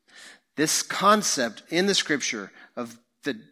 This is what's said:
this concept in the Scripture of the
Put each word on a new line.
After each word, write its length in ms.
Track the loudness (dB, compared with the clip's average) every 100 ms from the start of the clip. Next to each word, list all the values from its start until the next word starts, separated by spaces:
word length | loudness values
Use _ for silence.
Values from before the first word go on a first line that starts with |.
| _ -20 -20 -20 _ -2
this 260 | 0 0
concept 800 | -2 2 6 6 4 0 -2 -4 -4
in 180 | 0 2
the 80 |
Scripture 560 | 2 0 -2 -2 -6 -10 -16 -18
of 240 | -12 -12 -14 _ _
the 180 | -8 -8 -12